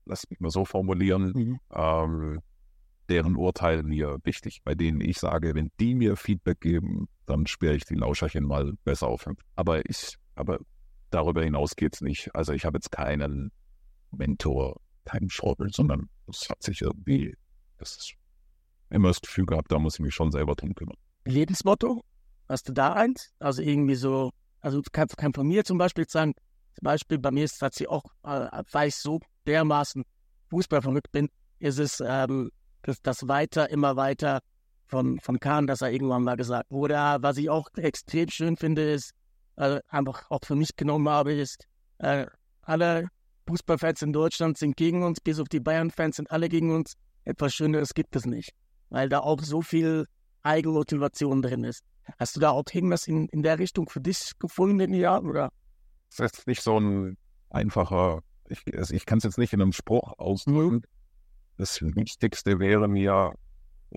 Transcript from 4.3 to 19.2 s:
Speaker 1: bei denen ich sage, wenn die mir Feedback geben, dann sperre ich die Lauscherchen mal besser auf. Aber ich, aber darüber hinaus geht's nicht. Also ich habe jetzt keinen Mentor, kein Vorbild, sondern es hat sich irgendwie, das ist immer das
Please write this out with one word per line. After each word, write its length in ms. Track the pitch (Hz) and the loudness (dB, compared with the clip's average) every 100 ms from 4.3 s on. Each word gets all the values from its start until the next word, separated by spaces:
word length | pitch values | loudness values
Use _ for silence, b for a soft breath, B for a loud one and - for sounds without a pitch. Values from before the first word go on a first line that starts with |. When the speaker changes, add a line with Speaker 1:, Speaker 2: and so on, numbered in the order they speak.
| - - - | -4 -8 -10
Speaker 1:
bei 120 | - | -6
denen 260 | 78 82 76 | 0 0 0
ich 180 | - - | 0 -2
sage, 360 | 85 80 80 | -2 0 0
wenn 160 | 76 78 - | -2 -2 0
die 140 | 117 | 0
mir 220 | 127 110 101 | 4 2 2
Feedback 440 | - 95 - 85 | 0 -2 0 0
geben, 480 | 82 85 87 - 82 _ | 2 0 0 -4 -6 _
dann 220 | - 73 78 | -2 0 0
sperre 280 | - 80 | 0 0
ich 120 | 73 - | 0 0
die 80 | |
Lauscherchen 500 | - 60 73 78 - | -2 -2 -2 -2 -2
mal 300 | 71 71 71 - | -2 0 -2 -4
besser 240 | - 71 64 | -4 -2 -2
auf. 160 | 60 - - - - | -4 -6 -12 -10 -4
Aber 320 | 87 80 - | 0 0 0
ich, 280 | - - - _ | -8 -10 -16 _
aber 240 | - - 80 - - - - - | -8 -4 -4 -6 -20 -20 -20 -4
darüber 340 | 87 78 80 | 0 2 2
hinaus 320 | 80 73 73 | 2 2 0
geht's 280 | - 76 - | 0 -2 -2
nicht. 320 | 69 71 - | -6 -6 -6
Also 180 | - 78 | -4 -2
ich 140 | 69 80 | -2 -2
habe 100 | 73 | -4
jetzt 160 | - | -6
keinen 580 | - 67 73 71 69 69 - _ - - - - | -6 -2 -2 -2 -4 -6 -10 _ -20 -20 -20 -18
Mentor, 680 | - 69 69 76 67 65 - _ _ - | -6 -4 -2 0 0 -2 -6 _ _ -8
kein 240 | 113 95 | -4 -4
Vorbild, 440 | - - - 101 | -2 -2 -2 -2
sondern 360 | - - 71 - - - | 2 2 2 -4 -14 -16
es 240 | - - | -12 -10
hat 120 | - | -6
sich 200 | - 92 | -6 -2
irgendwie, 520 | - - 87 135 143 - _ - _ - | -4 -4 0 0 0 -8 _ -20 _ -18
das 180 | - - | -16 -14
ist 180 | - - _ _ _ _ _ _ - | -16 -18 _ _ _ _ _ _ -2
immer 180 | 98 92 | 6 6
das 140 | 85 | 4